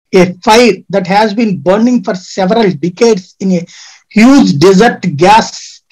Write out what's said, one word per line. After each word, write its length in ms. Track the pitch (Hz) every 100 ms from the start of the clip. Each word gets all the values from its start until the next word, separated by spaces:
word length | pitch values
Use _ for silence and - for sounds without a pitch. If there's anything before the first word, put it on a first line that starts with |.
| _ 190
a 100 | 180
fire 480 | 180 - 220 247
that 320 | 185 - 196 180
has 300 | 202 220 202
been 280 | 220 156
burning 340 | 139 202 240 247
for 160 | 208
several 580 | 196 - - 185 226 208
decades 520 | 139 175 175 233 208 - _ 190
in 60 |
a 140 | 180 175 - - - _ 208
huge 340 | 233 277 196
desert 560 | 143 180 190 233 - 180 143
gas, 360 | 180 220 - - - - _